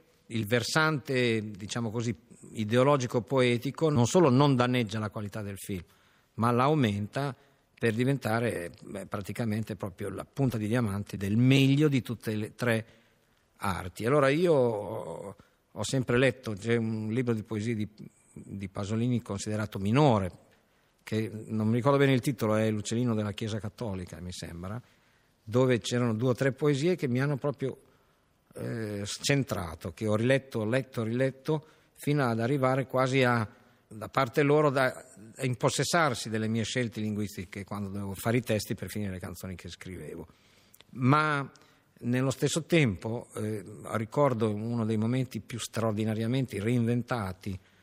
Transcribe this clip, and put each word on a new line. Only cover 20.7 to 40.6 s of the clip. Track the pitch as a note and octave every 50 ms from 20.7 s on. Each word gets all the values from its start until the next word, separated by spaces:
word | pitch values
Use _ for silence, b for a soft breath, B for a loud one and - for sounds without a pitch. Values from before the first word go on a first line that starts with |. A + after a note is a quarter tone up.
| b b b b b b
che | _ - A2+ A2 A2 - A2 A2 A2+
non | A2 A2 A2 G#2+ G#2+
mi | A2+
ricordo | B2 A2 C#3+ C#3 C#3
bene | C#3 C3+
il | C3+ B2
titolo, | - D3+ B2+ - A#2+ G#2+ G#2+
è | G#2+ A2 A2
L'uccellino | G#2+ G#2 G2 - A2+ A#2 B2 A#2+ A2+
della | G#2+ G#2 G#2
Chiesa | G2 - A#2 G#2+ A2 G#2
Cattolica, | F#2+ G#2 - - B2 G#2+ F#2+ F#2 F2+ F2 F2 E2
mi | F2 F2+
sembra, | F2 - F2 F2 E2+ E2+ F2+ F#2+ A2 B2 b b b b b b b b b b b b
dove | _ A2 G#2 B2+ C3 B2+ B2 A2
c'erano | - - B2 A#2+ B2 A#2+ A2
due | G#2+ B2+ C3
o | A#2+
tre | - C3+ C3+
poesie | A#2+ - D#3 D3 C#3+ C3 D3 F3+ F#3
che | F3 D#3 B2+
mi | A#2+ B2+
hanno | C3+ D3 D3
proprio, | B2+ - D3 - - C3+ - - - _ b b b b b b b b b b _ _ _ _
eh, | - A#2 B2 B2 A2+ A2 G#2 G#2 G2+ G2+
scentrato, | G2+ - - - - C#3+ C#3 A#2+ - G#2+ G2 F2+ D#2+ D#2 - - F#2+
che | - - A2
ho | G#2+ G#2
riletto, | G#2+ A#2 B2+ C3+ C3 C3 - - A#2 G#2+
letto, | G#2+ B2 C3+ B2+ - - A#2+
riletto, | A2 A2 A#2 B2 C3+ C3+ B2+ - - - D#3 D3+ b b b b b b b -
fino | - D3 D3 D3 C3+
ad | A#2 A2+ A2
arrivare | A2+ A#2+ D3 C#3 C3 B2+ C3 C#3 B2+
quasi | - - B2+ C3 B2+ C3 C3+ B2+
a, | B2 A#2+ A#2 G#2+ - b b b b b b b
da | _ G#2+ G#2+ G#2 -
parte | - C#3 C3+ A#2 - D#3
loro, | D3 C#3+ D3 D3+ D3+ D3
da, | C3 C#3 C3 B2+ - - - - - F#2+ G#2 A2+ -
a | - C3+
impossessarsi | B2+ B2 - - C3+ - - C3+ - - F3 D#3+ C#3+ A#2 - - A2+
delle | G#2+ A2 A2 A2
mie | A2+ A#2
scelte | G#2 - - C3 B2 A2 - A2
linguistiche | G#2+ G#2+ G#2 G2+ G#2+ G2 - - F2+ - - G2+
quando | F#2+ - G2+ G2+ G2+ F#2+
dovevo | F#2+ G2+ G2+ G2 G2
fare | - - A#2 A2+ B2+
i |
testi | A2+ - A2 G#2 - - F#2+
per | - G2 F2
finire | - G#2+ G#2 G2
le | F#2 F2+
canzoni | F#2+ F#2 F2 - - F#2+ F#2
che | E2+ - F2
scrivevo. | E2+ - - F#2 F#2 E2 D2+ D#2 D#2+ E2 D#2+ - b b b b b b